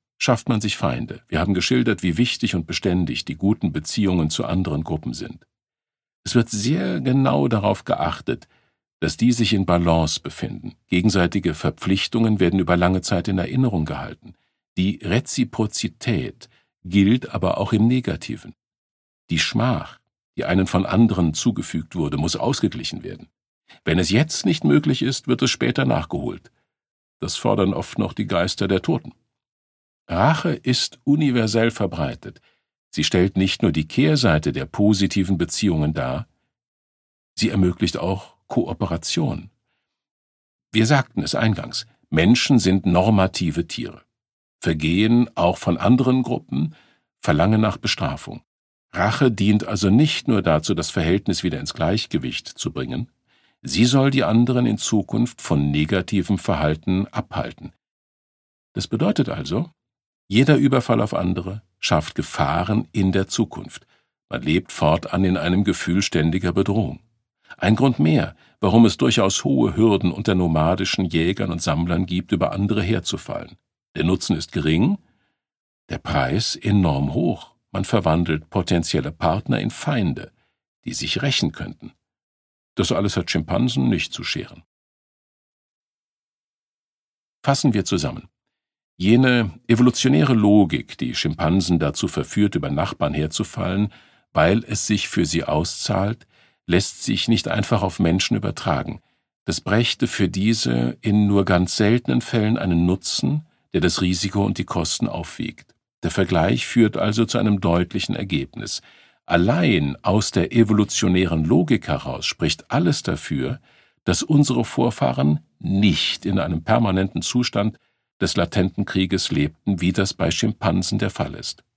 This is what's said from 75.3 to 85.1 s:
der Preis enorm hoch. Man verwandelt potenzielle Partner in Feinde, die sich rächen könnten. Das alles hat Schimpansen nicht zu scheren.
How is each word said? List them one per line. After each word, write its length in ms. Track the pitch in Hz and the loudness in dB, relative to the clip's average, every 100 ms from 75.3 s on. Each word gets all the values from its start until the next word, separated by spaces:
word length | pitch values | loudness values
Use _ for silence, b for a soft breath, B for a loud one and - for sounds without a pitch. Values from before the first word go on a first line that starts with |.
| _ _ _ _ _ - | _ _ _ _ _ -10
der 100 | - | -10
Preis 580 | - 76 65 95 - - | -4 -2 0 0 -2 -4
enorm 560 | 107 101 87 69 71 | 0 2 2 0 -2
hoch. 420 | 82 82 - - _ _ | 0 -2 -2 -10 _ _
Man 140 | 95 | -6
verwandelt 640 | 101 107 85 80 82 78 - | -2 0 2 2 0 -4 -4
potenzielle 640 | 98 87 87 82 76 76 | -4 0 0 0 -2 -4
Partner 480 | - 82 95 - 120 | -2 -2 0 -2 -2
in 100 | - | -2
Feinde, 640 | - 151 127 156 - - _ _ _ _ _ | -4 -4 0 -2 -4 -10 _ _ _ _ _
die 100 | - | -10
sich 280 | - - - | -8 -6 -4
rächen 300 | 139 - 80 | -2 0 -2
könnten. 400 | - 95 - - - _ _ _ _ _ _ _ - | -4 -10 -12 -18 -20 _ _ _ _ _ _ _ -2
Das 160 | 87 | 0
alles 240 | 85 101 - | 0 0 -2
hat 140 | 82 | -2
Schimpansen 580 | 82 78 92 123 131 117 | -2 -2 0 0 0 0
nicht 240 | 87 - | 0 -4
zu 120 | - | -8
scheren. 380 | - - - - - _ _ _ _ | -8 -8 -10 -16 -20 _ _ _ _